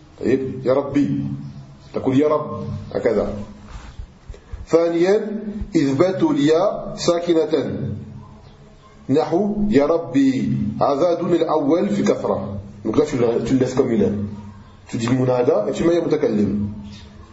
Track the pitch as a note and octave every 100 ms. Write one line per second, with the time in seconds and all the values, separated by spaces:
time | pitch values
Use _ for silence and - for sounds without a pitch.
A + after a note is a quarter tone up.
0 | - - G#2 C3 C3+ C3 A#2 C3+ C#3 C#3+
1 | C#3+ - - - - - - - - G#2
2 | - B2+ D3+ D3+ - G2 - - - -
3 | A#2+ G2+ - - - - - - - -
4 | - - - - - - - E3 E3+ E3+
5 | F#3 G#3+ G#3+ - - - - D#3+ C#3 C3+
6 | F#3 F#3+ D#3+ C#3+ D3 D#3+ G3+ - - -
7 | - E3+ - D#3+ D3+ D3+ A2 - B2+ -
8 | - - - - - - - - - -
9 | - C#3+ D3+ E3 G#3 G#3+ G#2 B2 D3 E3
10 | - C#3 C3+ A#2+ G2+ - - - B2+ C#3
11 | F3 E3 E3+ E3+ E3 D3+ C#3 E3 G3+ G3+
12 | - - A2 F#2+ - - - - A2 A2+
13 | D3+ C3 A#2 A#2 A2+ C3 B2+ - A#2+ A2
14 | F#2+ G2+ - - - - - - - B2
15 | A2+ B2+ B2+ B2 B2 F3 C#3 - E3 E3+
16 | D3+ D3 B2+ G#2 G2 G#2 G2+ - - -
17 | - - -